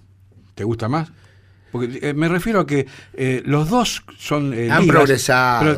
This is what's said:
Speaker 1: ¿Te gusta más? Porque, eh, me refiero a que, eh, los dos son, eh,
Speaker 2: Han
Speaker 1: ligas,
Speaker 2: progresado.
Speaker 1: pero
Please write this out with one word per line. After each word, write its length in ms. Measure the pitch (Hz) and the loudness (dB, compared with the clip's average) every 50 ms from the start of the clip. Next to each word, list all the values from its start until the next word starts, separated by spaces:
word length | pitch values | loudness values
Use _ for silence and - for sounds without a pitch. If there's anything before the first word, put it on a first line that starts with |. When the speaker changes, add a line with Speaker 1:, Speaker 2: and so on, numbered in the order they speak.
| _ _ _ _ _ _ _ - - _ _ | _ _ _ _ _ _ _ -20 -20 _ _
Speaker 1:
¿Te 80 | - 101 | -8 -6
gusta 240 | 110 117 113 113 107 | -4 -4 -4 -4 -4
más? 200 | 139 165 160 - - _ - - _ _ _ _ _ _ _ _ | -4 -4 -4 -6 -12 _ -20 -20 _ _ _ _ _ _ _ _
Porque, 280 | - 123 123 120 131 - | -8 -6 -6 -6 -6 -6
eh, 120 | - 147 139 | -6 -6 -4
me 140 | 147 160 165 | -2 -2 0
refiero 340 | 175 180 170 226 220 190 | 0 -2 -2 0 0 0
a 60 | 160 139 | 0 0
que, 180 | 143 139 135 - - - - - - | 0 -2 -2 -4 -8 -20 -20 -16 -8
eh, 280 | - 131 127 131 123 - | -6 -4 -2 -2 -4 -2
los 240 | - 143 147 156 156 | -2 0 0 0 0
dos 340 | 226 247 226 - - - - - - - | 0 0 0 0 -4 -8 -12 -16 -20 -14
son, 360 | - - 151 147 143 139 123 | -8 -4 -4 -2 -2 -2 -4
eh, 160 | 113 120 117 | -2 -2 0
Speaker 2:
Han 120 | 143 165 | 2 4
Speaker 1:
ligas, 140 | 170 160 165 | 4 6 6
Speaker 2:
progresado. 640 | 165 143 139 135 123 - - 131 127 127 127 120 117 | 6 6 4 2 2 2 2 2 2 4 2 2 2
Speaker 1:
pero 120 | 147 151 147 | 2 2 0